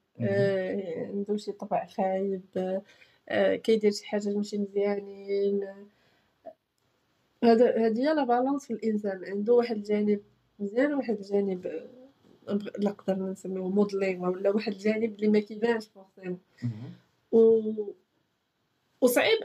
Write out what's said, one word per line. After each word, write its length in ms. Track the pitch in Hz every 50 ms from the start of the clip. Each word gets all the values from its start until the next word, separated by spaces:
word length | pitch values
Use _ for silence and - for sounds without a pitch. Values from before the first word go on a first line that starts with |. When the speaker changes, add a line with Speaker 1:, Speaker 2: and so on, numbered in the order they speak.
| _ _ _ -
Speaker 1:
مهم. 100 | - 202
Speaker 2:
آه، 760 | 196 196 202 196 196 190 185 185 190 202 196 175 165 - -
عنده 300 | 202 196 202 202 - 208
شي 160 | 208 - 214 190
طبع 340 | - 208 208 190 170 175
خايب، 560 | - - - 190 190 190 190 196 196 190 185 190 - - 190 185 185 190 196 202 _ - _ - _ _ _ _ -
آه، 280 | - 202 196 190 190
كيدير 340 | - - - 226 214 214 208
شي 160 | 208 - -
حاجه 220 | - - 208 208 202 202
ماشي 220 | 208 208 - 214 202
مزيانين. 1040 | 202 196 196 202 202 202 202 202 202 196 196 196 196 196 202 196 202 202 202 202 196 196 196 202 202 208 _ _ _ _ _ _ _ _ _ _ - - - _ _ _ _ _ _ _ _ _ _ _ _ _ _ _ _ - -
هذا، 420 | 233 233 226 247 226 - 226 226
هذه 120 | 226 220 226
هي 160 | 262 302 320
لا 100 | 302 269
بالانس 420 | 240 240 247 262 269 285 285 -
في 60 | - 233
الانسان، 520 | 208 - 220 214 208 208 202 190 185 175
عنده 300 | - 196 202 208 226 240
واحد 220 | 240 233 233 226
الجانب 440 | 208 202 208 208 208 208 208 208 202 - _ _ _ _ _ _ -
مزيان 360 | 202 196 202 240 277 294 294
وواحد 220 | 277 240 214 214
الجانب، 500 | 202 196 202 202 202 202 196 185 180 180
آه، 220 | 165 151 160 - - - 254 254 269 _ _ _ _ _ _ - - 202
نبغ-، 240 | 202 208 - - -
لا 120 | 202 196
قدرنا 400 | 202 - - - 190 190 190 190
نسميوه 380 | 190 - - 185 190 185 185 180
موديلينغ، 600 | 190 208 208 202 - - 196 190 185 180 180 180
ولا 200 | 185 185 196 196
واحد 220 | 202 220 208 - 202
الجانب 420 | 190 196 214 220 220 226 226 208
اللي 140 | - 208 214
ما 120 | 214 208
كيبانش 460 | 208 - 220 208 220 240 233 220 214 -
فورسيمون. 500 | _ 196 190 _ _ - 185 180 180 180 _ _ _ - 123
Speaker 1:
مهم. 300 | 120 107 107 123 160 180 - _ _ _ _ _ - -
Speaker 2:
و-، 600 | 226 226 226 226 220 220 214 220 214 208 202 - _ _ _ _ _ _ _ _ _ _ _ _ _ _ _ _ _ _ _ _ -
وصعيب 380 | - 240 254 285 - - 453 440 -